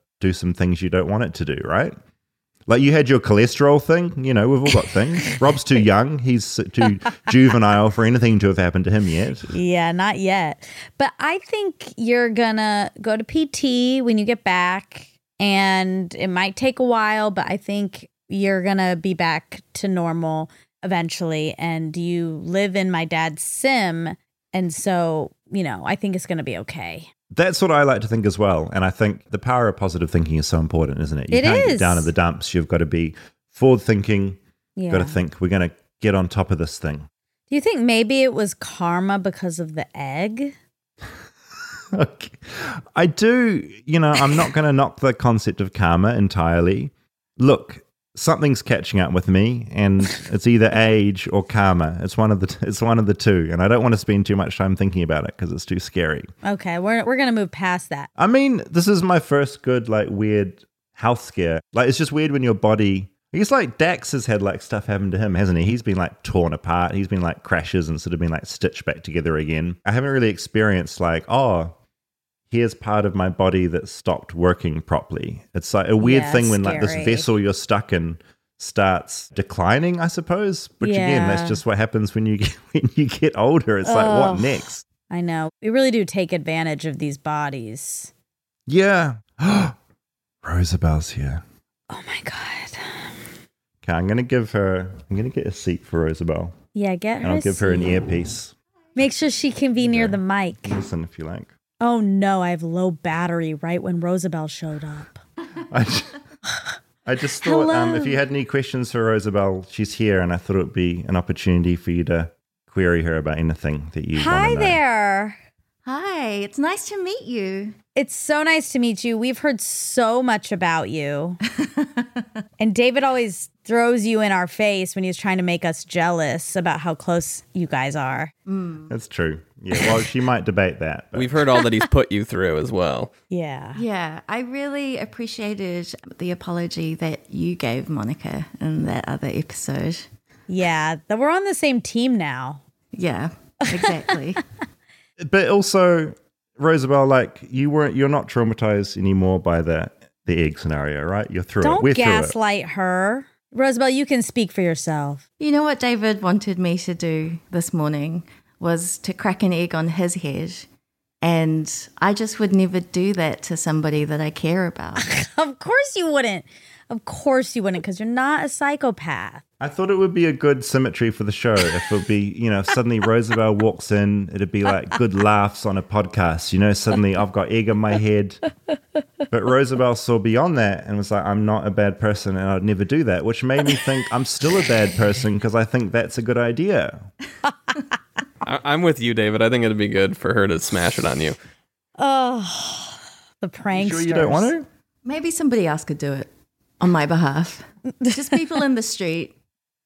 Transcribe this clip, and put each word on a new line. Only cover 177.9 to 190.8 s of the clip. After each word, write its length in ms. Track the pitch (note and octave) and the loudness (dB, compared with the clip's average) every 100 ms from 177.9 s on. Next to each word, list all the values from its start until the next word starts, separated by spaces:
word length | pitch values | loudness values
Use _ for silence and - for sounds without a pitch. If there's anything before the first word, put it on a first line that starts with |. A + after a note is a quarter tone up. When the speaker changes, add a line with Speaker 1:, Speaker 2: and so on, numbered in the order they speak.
| G#2 | 2
Speaker 1:
head. 400 | G#2+ G#2 G2+ - D#4 - - D4+ _ D4+ - - C#4+ | 2 2 0 -4 -8 -8 -6 -8 _ -6 -6 -8 -4
But 120 | - | -2
Rosabelle 500 | B2 C3 C3 B2+ B2 A#2 | 2 2 2 2 2 2
saw 220 | - A#2 | 0 2
beyond 400 | A2+ A2+ E3+ D3 | 2 2 2 2
that 260 | G#2 F#2 - | 0 0 -4
and 120 | G#2 | -4
was 120 | G2 | 0
like, 140 | G2+ | -2
"I'm 220 | E2 G2+ G#2+ | 0 0 0
not 200 | G#2+ G#2 | 0 0
a 40 | |
bad 280 | F#2+ G2+ F#2 | 0 0 0
person 360 | G#2+ G2+ G2+ F#2+ | -2 0 -2 -2
and 120 | F#2+ | 0
I'd 140 | F#2+ | 0
never 200 | G2+ G2 | 0 0
do 180 | G2 D3 | 0 0
that," 200 | B2 F2+ | 2 0
which 180 | F#2 A#2 | -2 -2
made 200 | B2+ C3+ | 0 2
me 120 | C#3+ C#3 | 2 0
think 300 | - C3+ - | 0 -2 -2
I'm 120 | B2 C3 | -4 -4
still 320 | - D3 F#3+ | -2 0 2
a 80 | C#3 | 2
bad 260 | A2+ G#2 F2+ | 2 2 2
person 420 | G#2+ G2+ G#2+ G2+ | 2 2 0 0
'cause 140 | A2+ | 0
I 100 | A2+ | 0
think 280 | A2 B2+ G#2+ | 2 0 0
that's 260 | A#2 A#2 - | -2 -2 -4
a 40 | |
good 160 | A#2 A#2+ | -2 0
idea. 640 | A#2+ A#2+ F#3 E3 D2 - - - C#4 - C#4+ - - D4+ - - - - - _ - | 0 0 0 0 -2 -6 -18 -18 -18 -6 -6 -4 -6 -6 -4 -8 -8 -12 -12 _ -6
Speaker 4:
I, 120 | C#3 | -4
I'm 180 | C#3+ D3+ | 0 2
with 180 | F3 C3 | 4 2
you, 140 | A#2 | 0
David. 260 | A2+ G#2+ A2 | 2 2 4
I 60 | A2+ | 4
think 160 | B2 | 4
it'd 140 | A2+ G#2+ | 2 2
be 100 | G#2 | 2
good 280 | G2+ G2 - | 2 2 0
for 160 | - | 0
her 120 | A#2 G2 | 2 4
to 100 | E2 | 2
smash 380 | - F2+ | 0 0